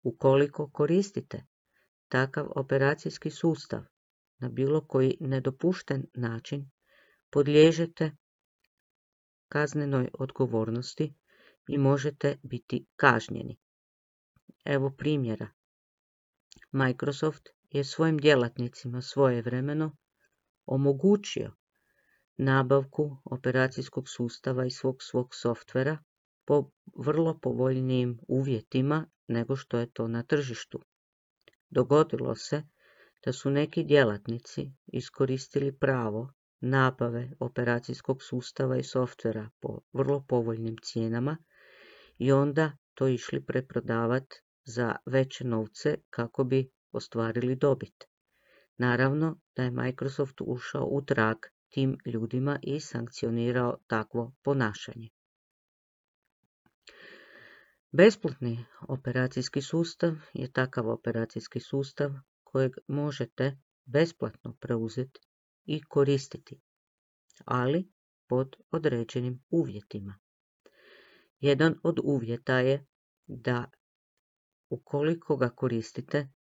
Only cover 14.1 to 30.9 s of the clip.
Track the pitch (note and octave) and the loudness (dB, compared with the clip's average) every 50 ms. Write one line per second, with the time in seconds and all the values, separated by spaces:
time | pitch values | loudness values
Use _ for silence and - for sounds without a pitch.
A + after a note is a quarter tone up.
14.1 | _ _ _ _ _ _ _ - - _ _ D3 C#3+ C#3 C3+ C#3 C3+ - - D3 | _ _ _ _ _ _ _ -20 -20 _ _ 0 0 2 0 0 -4 -2 0 0
15.1 | D3+ C#3+ B2+ A2+ A2 - A2+ A2 _ _ _ _ _ _ _ _ _ _ _ _ | 2 2 0 -2 -2 -4 -8 -14 _ _ _ _ _ _ _ _ _ _ _ _
16.1 | _ _ _ _ _ _ _ _ - - - _ - C3+ C3 B2+ B2+ - - C#3 | _ _ _ _ _ _ _ _ -20 -20 -16 _ -2 0 0 0 0 -2 -4 -4
17.1 | C#3 - D#3 D#3 D3+ - _ - _ _ _ _ - C#3 C#3 C3+ - - E3 D#3+ | -2 0 -2 -2 -2 -4 _ -20 _ _ _ _ -4 -4 -4 -2 -2 0 2 2
18.1 | D#3 D3 C#3 D3+ D3 B2+ A#2+ A#2+ _ - A#2+ B2 - - - A#2+ A#2+ B2 B2 - | 2 4 6 6 6 6 4 0 _ -4 -6 -6 -6 -10 -10 -8 -6 -6 -8 -6
19.1 | - C#3 C#3 C3 B2 A#2+ A2+ A#2+ A#2+ B2+ C#3 C#3+ D3 D#3 D#3 D#3 D3+ _ _ _ | 2 4 4 4 4 2 -2 -2 -2 -2 -2 -2 0 -2 -2 -2 -4 _ _ _
20.1 | _ _ _ _ _ _ _ _ _ _ _ - C3+ C3+ C#3 C#3+ C#3 C3+ D3+ G3 | _ _ _ _ _ _ _ _ _ _ _ -2 0 2 4 4 2 4 4 4
21.1 | G#3 G#3 G3+ - - - - G#2+ - _ _ _ _ _ _ _ _ _ _ _ | 4 4 2 -6 -6 -6 -6 -6 -10 _ _ _ _ _ _ _ _ _ _ _
22.1 | _ _ _ _ _ - C3 C3+ C3+ C3+ C3 B2 C#3+ C#3 C3+ C3+ - - D3+ D3 | _ _ _ _ _ 0 2 4 4 4 4 6 4 4 4 0 -2 -2 -2 -2
23.1 | C3+ - _ - B2+ B2+ - C3 B2 C3 C3 C3 C3 - C3+ - - C#3 C3 - | -4 -12 _ -8 -8 -4 -2 0 2 2 2 0 -2 -6 -10 -6 -8 -8 -8 -8
24.1 | - - B2+ A#2 - - - C3+ C3 B2+ C3 B2+ - - - C3+ C3 - - - | -6 -4 -4 -4 -4 -6 -4 -4 -2 0 -2 -4 -4 -2 -2 -2 -2 -4 -12 -4
25.1 | - B2+ B2 - - - - B2 A#2 - - - - C3 C3 C#3 D#3 D3+ _ _ | -2 -2 -2 -4 -10 -4 -2 -2 -2 -2 -8 -4 -2 -2 0 0 -2 -4 _ _
26.1 | _ _ _ _ _ _ _ - D3 D3 C#3 - _ _ _ - _ - B2+ C#3+ | _ _ _ _ _ _ _ 2 2 2 2 0 _ _ _ -20 _ -4 -2 0
27.1 | D3+ D#3 E3 E3 D#3+ - - B2+ A#2+ A#2 B2+ C3 C3 C3 B2+ B2+ B2+ B2+ B2 B2 | 2 2 2 2 0 -2 -2 -2 0 2 2 2 2 0 0 2 2 2 2 0
28.1 | A#2+ A#2 - - C3 C3 C3+ C3+ B2+ A2 - _ - C3 C3 C#3 D3 D#3+ D#3+ _ | -4 -6 -4 -2 0 0 2 0 -2 -2 -4 _ 0 0 2 2 2 0 -2 _
29.1 | _ _ _ - A#2 A#2 A#2 - C3+ C3+ - _ - A#2+ A#2 A#2 _ - A#2 A2+ | _ _ _ -2 -2 -2 0 -2 -4 -6 -4 _ -2 -2 -2 -4 _ -6 -4 -2
30.1 | A2+ A#2 A#2 - D#3+ D3 C#3+ C3 A2+ - - _ - - - _ | -2 -4 0 0 0 0 0 -4 -8 -10 -12 _ -14 -14 -14 _